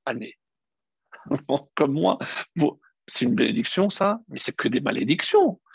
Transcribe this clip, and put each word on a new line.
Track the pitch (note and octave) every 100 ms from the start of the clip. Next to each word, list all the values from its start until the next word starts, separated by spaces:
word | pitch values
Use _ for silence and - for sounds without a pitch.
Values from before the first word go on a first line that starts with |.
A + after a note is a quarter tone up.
| C3+
année. | A#2+ - - _ _ _ _ _ _ _ - -
<laughs> | C#3 -
Bon, | C#3 - -
comme | C#3+
moi, | D3 F#3 - - - - E3+
bon, | D3 - _ _ -
c'est | - B2
une |
bénédiction, | - - A2+ - F#3 G3+
ça, | - G3+ A3+ -
mais | -
c'est | - -
que | -
des | -
malédictions. | C#3+ - C3 E3+ - G#4 D#4+ - _